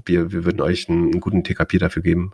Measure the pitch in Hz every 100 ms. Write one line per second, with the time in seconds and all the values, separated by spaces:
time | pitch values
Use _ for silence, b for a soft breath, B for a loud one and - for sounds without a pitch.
0 | - 87 85 85 87 - 73 90 - 85
1 | 82 87 95 98 - - - 90 90 82
2 | 87 85 95